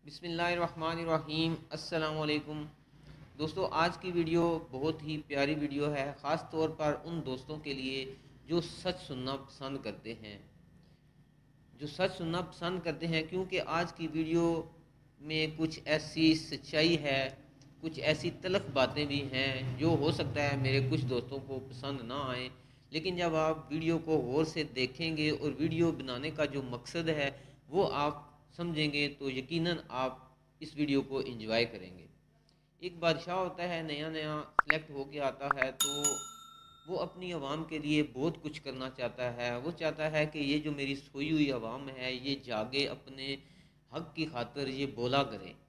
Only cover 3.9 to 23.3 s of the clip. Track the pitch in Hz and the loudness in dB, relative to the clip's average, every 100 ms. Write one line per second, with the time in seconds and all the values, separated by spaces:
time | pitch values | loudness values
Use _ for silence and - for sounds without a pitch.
3.9 | 170 180 175 160 170 170 165 - 131 151 | 2 -2 0 4 4 4 2 -4 -2 -2
4.9 | 156 151 156 - 143 139 151 147 139 147 | -2 -4 -6 -2 0 2 2 0 0 0
5.9 | 143 139 143 143 160 - 160 160 160 151 | 0 -2 -4 -2 -2 0 0 0 2 0
6.9 | 147 - 170 131 127 - 151 147 135 131 | 0 -2 -4 -4 -6 -6 -8 -6 -4 -2
7.9 | 135 131 135 - - - 165 160 - 185 | -4 -6 -10 -18 -20 0 0 0 -4 -4
8.9 | 175 - 131 127 135 135 - 135 139 113 | -4 -6 -4 -2 -4 -8 -10 -6 -4 -6
9.9 | 98 113 113 107 101 - - - - - | -8 -10 -10 -12 -14 -16 -20 -20 -20 -20
10.9 | - _ _ - _ _ - - - 147 | -20 _ _ -20 _ _ -20 -20 -12 -10
11.9 | - 185 - 165 175 165 - 170 185 170 | 0 0 2 -2 0 -2 -4 -2 0 -2
12.9 | 151 165 160 156 180 185 185 - 160 165 | -2 0 0 0 -2 0 -2 0 0 0
13.9 | - 160 151 160 170 170 165 156 - - | -2 -4 0 2 4 4 2 -2 -14 -20
14.9 | - - _ 147 156 156 156 160 - - | -20 -20 _ -2 2 2 2 -2 -2 2
15.9 | 151 - 160 160 156 - 139 - 156 165 | 2 2 6 6 6 2 -8 0 4 6
16.9 | 165 143 135 131 - - - - - 160 | 4 4 2 0 -6 -20 -20 -20 -8 -8
17.9 | 151 147 151 175 - 185 190 190 143 127 | 0 2 2 0 -2 0 0 2 4 4
18.9 | 151 147 143 139 131 135 131 127 123 160 | 4 0 0 0 0 0 0 -4 2 4
19.9 | 156 147 - 151 147 143 139 131 131 127 | 4 4 0 -2 0 2 2 4 4 4
20.9 | - 127 123 117 139 131 131 - - 139 | 2 2 -2 -2 -8 -6 -8 -8 -8 -6
21.9 | 139 117 135 135 123 127 - - - - | -4 -4 -4 -2 -4 -6 -10 -20 -20 -6
22.9 | 156 170 175 170 | -4 -2 0 2